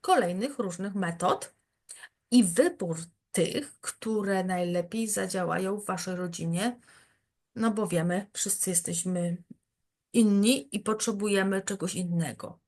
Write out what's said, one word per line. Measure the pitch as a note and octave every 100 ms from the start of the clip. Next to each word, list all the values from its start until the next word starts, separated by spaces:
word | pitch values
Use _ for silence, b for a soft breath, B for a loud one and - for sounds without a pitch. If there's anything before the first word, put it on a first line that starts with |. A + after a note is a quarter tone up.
kolejnych | - F4 F3+ F3+ B3+ -
różnych | G3 E3+ G3 G3
metod | F3 E3+ F3+ - - _ _ _ _ B B _ _
i | B3
wybór | F#3+ F3 E4+ - F3 E3 - _ _
tych, | - E3 - D4 -
które | - - A3 G#3+ G3 G3
najlepiej | F#3 F3+ F3 F3 F3 A3+ A3
zadziałają | G3+ F#3+ F#3+ E3+ E3+ F#3+ G#3
w | G#3
waszej | F#3 F#3+ F3+
rodzinie, | F3+ E3+ E3 E3+ A3+ B3 b b b b b _ _ -
no | A3+
bo | G#3+ G3
wiemy, | F3 E3+ F3 G3+
wszyscy | - G3+ - -
jesteśmy | E3+ - E3+ F#3 F3+ F3 F3 - - _ _ _ _ _
inni | - A3 G3+ G#3 C#4 - G#3
i |
potrzebujemy | - G#3+ - G#3+ G#3 G3 F#3+ F#3+
czegoś | F#3+ G3 F3+ F3+
innego. | F3+ E3+ D3+ A2+ - -